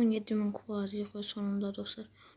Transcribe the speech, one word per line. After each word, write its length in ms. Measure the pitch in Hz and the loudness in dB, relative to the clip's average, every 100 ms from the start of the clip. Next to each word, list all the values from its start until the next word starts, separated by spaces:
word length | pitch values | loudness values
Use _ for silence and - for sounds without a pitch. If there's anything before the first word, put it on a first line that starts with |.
on 100 | 226 | 4
yeddi 240 | 214 208 214 | 4 2 2
min 120 | 208 208 | 2 0
kupa 180 | - 208 | -4 -2
alacağıq 320 | 196 208 202 208 | -2 -4 -4 -6
və 60 | 202 | -6
sonunda 400 | 208 202 202 202 202 | -2 0 2 0 -2
dostlar. 260 | 196 - 214 - - | -6 -8 -12 -18 -20